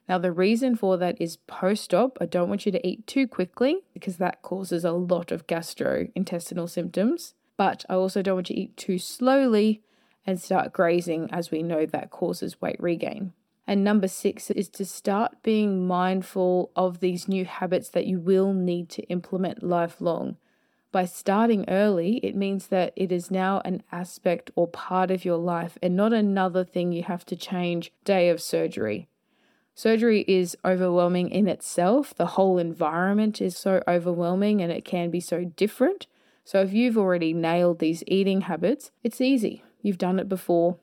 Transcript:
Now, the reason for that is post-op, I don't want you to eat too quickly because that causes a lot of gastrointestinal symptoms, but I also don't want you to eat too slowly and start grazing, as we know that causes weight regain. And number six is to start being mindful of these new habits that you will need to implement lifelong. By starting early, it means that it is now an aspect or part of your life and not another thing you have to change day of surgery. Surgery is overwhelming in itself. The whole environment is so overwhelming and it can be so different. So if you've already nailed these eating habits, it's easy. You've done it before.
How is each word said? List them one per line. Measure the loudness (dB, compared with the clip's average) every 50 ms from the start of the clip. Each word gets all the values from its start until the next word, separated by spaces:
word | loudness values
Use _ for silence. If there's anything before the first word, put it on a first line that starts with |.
| _ -2
Now, | -2
the | 0 0 0 2
reason | 2 4 4 4 4 2 0 0
for | 2 2 2 2
that | 2 2 0 0 0
is | -4 -6 -6 -10 _
post-op, | -16 -6 -2 0 0 0 -2 -2 0 2 2 2 2 0 -4
I | -4
don't | -2 0 0 0 0
want | -2 -2 -2
you | -2 -2
to | 0 -2
eat | -4 -4 -6 -8
too | -4 0 0 0
quickly | 0 0 -2 -4 -4 _ 0 0 2 0 0 -4 _ -18
because | -12 -8 -8 -4
that | -2 -2 -2 -2 -4
causes | -8 -10 -8 -8 -6 -4 -4 -2 -2
a | -2 -2
lot | -2 0 0 0 -2 -2 -4 -6
of | -6 -4
gastrointestinal | -4 -4 -4 -4 -6 -6 -4 -2 -2 0 -2 -2 -4 -4 -6 -4 -4 -6 -8 -8 -8 -8 -6 -6 -6
symptoms, | -6 -6 -6 -4 -2 0 0 0 0 -2 -6 -12 -20 _ _ _ _
but | 0 0 0 0 -2 -4 -2
I | 0
also | 0 0 0 0 -2 0
don't | 0 0
want | -2 -2 -4
you | -6
to | -6 -6
eat | -8 -10
too | -10 -6 -4 -4 -4
slowly | -4 -8 -8 -2 2 4 4 4 4 4 4 4 4 2 2 0 _ _ _ _ _ _ _ _ _
and | -4 -4 -4
start | -2 0 0 0 0 0 0
grazing, | 2 2 2 2 2 0 -2 -4 -4 -4 -4
as | -6 -6 -6 -4
we | -4 -4 -4
know | -2 -2 -2 -2
that | -2 -2 -4 -6 -8
causes | -8 -6 -4 -4 -4 -4 -8 -10 -8 -6
weight | -6 -6 -4 -4
regain. | -2 -2 -2 -2 -4 -6 -6 -8 -10 -10 -12 _ _ _ _ _ _
And | -2 0 2 4
number | 4 4 2 2 0
six | -2 -2 -2 -4 -4 -4 -6 -4
is | -4 -4 -4 -6
to | -6 -10 -10
start | -10 -10 -6 -4 -2 0 0 0 -2 -4 -4 -2
being | 0 2 2 2 2 0 0 0
mindful | 0 0 2 2 2 0 0 -4 -4 -2 0 2 2 2 2 0 0 0
of | 0 0 0 0 -2
these | -2 -2 -2 -2 -2 -2
new | -2 -2 -2
habits | -4 -6 -6 -4 -2 -2 -2 -2 -2
that | -2 -2 -2
you | 0 -2 -2
will | 2 2 4 4 4 2 2
need | 0 0 0 0 -2 -4 -8
to | -10 -12 -8 -6
implement | -6 -6 -4 -4 -4 -2 -2 -4 -4 -4 -2
lifelong. | 0 0 0 0 -2 -4 -4 -2 -2 -2 -2 -4 -6 -8 -10 _ _ _ _ _ _ _ _ _ _ 0
By | 0 0
starting | 0 -4 -4 -2 0 2 4 4 4 2 2 0 0
early, | 2 4 4 4 2 2 2 0 0 0
it | -2 -2 -2
means | -2 -2 -2 -2 -4 -4 -2
that | 0 0 0 0 0
it | -2 -2 0
is | 0 -2 -2 -2
now | -2 0 0 0 0 -2 -2
an | -4 -6 -6 -8 _
aspect | -10 -10 -10 -10 -10 -4 -2 0 0 0 -4 -4 -2
or | 0 0 0
part | -2 -6 -8 -2 0 0 2 2
of | 0 -2 -2
your | -2 -2
life | 0 0 -2 -2 -2 -4 -6 -6 -4 -2
and | 0 2
not | 2 4 4 4
another | 4 2 2 2 2 0 2 0 0 -2
thing | -2 -2 -2 -2 -2 -2
you | -4 -4
have | -6 -6 -8 -8
to | -10 -10
change | -10 -8 -6 -4 -2 -2 -2 -2 -4 -4 -8 -14 _ -2
day | 0 2 4 4 4
of | 2 0
surgery. | -2 -4 -2 -2 -2 -2 -4 -4 -4 -4 -4 -6 -8 -12 _ _ _ _ _ _ _ _ _ _ _ _ _
Surgery | -2 2 2 2 4 4 4 4 4 4
is | 4 2 2 2 0 -4 -2 0
overwhelming | 0 2 2 2 2 2 4 4 4 2 2 0 0
in | 0 0 2 2
itself. | 0 -2 -6 -6 -2 2 2 4 4 4 2 0 -2
The | -2 -2
whole | 0 2 2 2 4 4
environment | 2 0 -2 -2 -2 -2 -2 0 0 2 2 2 2 2 0 0 -2 -4
is | -4 -4 -2
so | 0 2 2 2 2
overwhelming | 2 2 2 2 0 -2 0 0 0 0 2 2 2 2 2 0
and | -2 -4
it | -6 -6
can | -4 -4 -2 -2 -2
be | -2 -4
so | -4 -4 -4 -4 -4
different. | -6 -4 -2 -2 -2 0 2 0 0 0 -2 -8 -16 _ _ _ _ _ _ _
So | -2 2 2 2
if | 2 2
you've | 2 2 4 4
already | 4 4 4 2 2 2 0 0
nailed | 0 0 2 2 4 4 4 2 2
these | 0 0 0 -2 -2
eating | 0 2 2 4 4 2 0 0
habits, | -2 -2 0 0 0 0 -2 -4 -12 _ _ -6
it's | -4 -2 0
easy. | 2 2 4 4 2 0 -4 -6 -12 _ _ _ -2
You've | -2 -2 0
done | 0 0 0 0
it | 0 -2
before. | -4 -4 0 2 4 4 4 4 2 -2